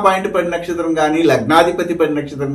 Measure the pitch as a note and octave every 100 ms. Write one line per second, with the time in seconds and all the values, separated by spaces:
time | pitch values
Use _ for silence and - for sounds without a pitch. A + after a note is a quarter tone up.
0 | G3+ F#3+ F#3+ F#3 E3+ E3+ F3 E3+ D#3+ D#3
1 | D3+ D#3+ D#3+ B2+ A#2 E3 F3 F3 E3+ E3
2 | D3+ D3 C#3 C3 C#3